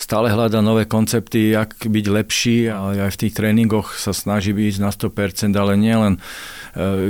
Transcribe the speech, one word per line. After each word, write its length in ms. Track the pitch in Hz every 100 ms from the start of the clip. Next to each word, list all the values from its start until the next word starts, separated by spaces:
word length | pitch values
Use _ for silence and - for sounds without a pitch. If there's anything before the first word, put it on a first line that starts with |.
stále 320 | - 107 117
hľadá 300 | 104 107 110
nové 260 | 104 110 107
koncepty, 640 | 110 107 117 - 117 107
jak 240 | 110 107 -
byť 280 | 113 107 101
lepší 640 | 104 104 - 120 117 113
a 320 | 104 98 101 98
aj 40 |
v 60 | -
tých 160 | 110 -
tréningoch 560 | 107 110 113 107 -
sa 160 | - 107
snaží 400 | 90 104 104 95
byť 320 | 101 107 98
na 80 | 101
sto 240 | - 107
percent, 400 | - 101 - 104
ale 240 | 101 101 101
nie 160 | 110
len, 240 | 113 104 95
e, 20 | - - - - - - 95 95 98